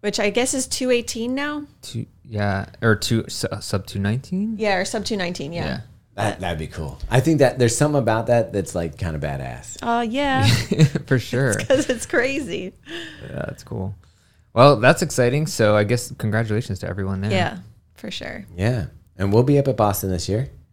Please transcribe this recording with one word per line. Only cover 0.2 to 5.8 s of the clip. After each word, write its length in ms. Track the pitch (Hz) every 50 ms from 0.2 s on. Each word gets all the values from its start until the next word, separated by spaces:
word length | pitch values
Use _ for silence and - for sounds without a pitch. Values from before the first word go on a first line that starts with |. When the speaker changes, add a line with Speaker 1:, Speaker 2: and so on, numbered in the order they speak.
| 208 208
Speaker 1:
guess 240 | 202 233 240 254 -
is 120 | 269 254
two 240 | - - - 262 254
eighteen 440 | 254 240 233 - - 233 226 240 254
now. 300 | 269 285 294 294 294 294 285 _ _ -
Speaker 2:
Two, 240 | - - 113 - - _ _ _
yeah, 420 | - 113 104 104 101 98 98 98 - - - -
or 140 | 117 107
two, 280 | 101 - - 120 113 - -
su-, 200 | - - - - -
uh, 80 | 104
sub 260 | - - - 98 92
two 120 | - - 101
nineteen? 580 | 98 101 107 127 139 - 180 185 202 220 226 202
Speaker 1:
Yeah, 180 | 220 208 196
or 80 | 180 190
sub 200 | 190 - 226 202
two 120 | - 233
nineteen, 360 | 202 180 170 180 - 151 143 170
yeah. 120 | 170 156
Speaker 2:
Yeah. 160 | 147 - 127